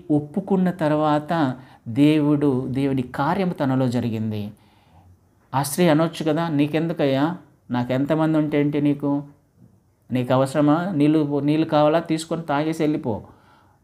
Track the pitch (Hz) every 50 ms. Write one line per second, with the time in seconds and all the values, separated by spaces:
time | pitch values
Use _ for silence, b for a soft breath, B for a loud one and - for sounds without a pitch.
0 | - - 151 143 147 - - 202 196 - 196 185 185 180 175 - 160 147 151 151
1 | 151 151 147 151 151 - 170 165 143 127 123 B B B B B - 120 110 139
2 | 143 151 156 156 143 147 151 143 147 143 127 127 131 123 120 135 139 139 135 131
3 | 123 - - - 139 156 180 202 185 180 170 - 147 131 131 131 131 123 123 120
4 | 113 117 110 110 110 110 107 104 101 104 - b b b b b b b b b
5 | b b - _ _ _ _ _ _ - - 131 143 - - 185 180 170 147 156
6 | 165 165 - - 156 160 147 165 170 170 147 143 147 143 156 156 170 165 165 -
7 | 151 139 135 135 147 165 180 - - _ _ _ _ - 123 123 123 127 127 131
8 | 143 143 156 160 160 160 160 151 156 147 151 143 143 147 147 147 147 143 143 143
9 | 143 143 143 143 143 - - _ _ _ _ _ - _ _ _ _ _ _ _
10 | _ - 120 127 120 123 127 131 135 131 - 156 147 147 147 170 175 202 175 143
11 | 147 151 156 160 147 143 143 143 139 147 147 156 160 160 156 147 151 151 156 170
12 | 165 - 160 160 160 - 170 165 165 - 139 143 156 160 156 160 156 151 151 -
13 | 156 123 104 90 b b b b b b b b b b b b